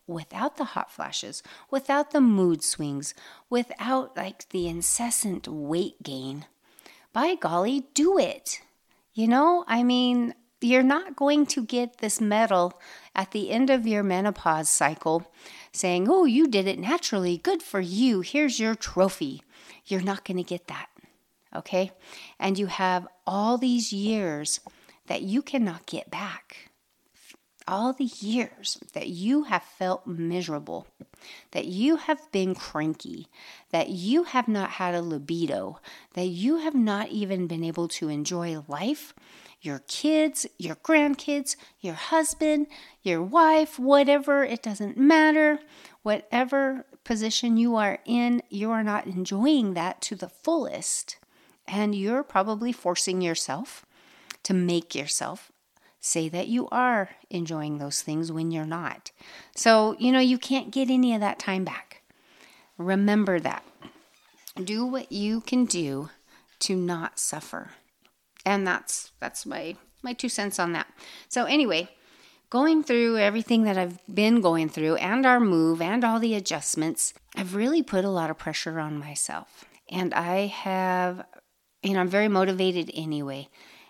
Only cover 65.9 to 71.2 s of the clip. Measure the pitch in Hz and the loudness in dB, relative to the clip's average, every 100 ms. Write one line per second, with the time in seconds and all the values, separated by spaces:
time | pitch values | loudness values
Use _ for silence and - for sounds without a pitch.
65.9 | 135 151 - _ _ _ - - 190 175 | -4 -8 -14 _ _ _ -8 -2 -2 -2
66.9 | 170 165 - - 156 - - - - _ | -4 -6 -6 -6 -6 -10 -12 -12 -18 _
67.9 | _ _ _ _ _ 190 202 190 - - | _ _ _ _ _ 0 0 0 -2 -4
68.9 | - - - - - - 151 160 175 _ | -8 -8 -10 -10 -10 -10 -8 -8 -12 _
69.9 | _ 254 247 240 - 202 190 170 165 - | _ -12 -8 -6 -4 -4 -2 -2 -2 -6
70.9 | - - - | -12 -20 -20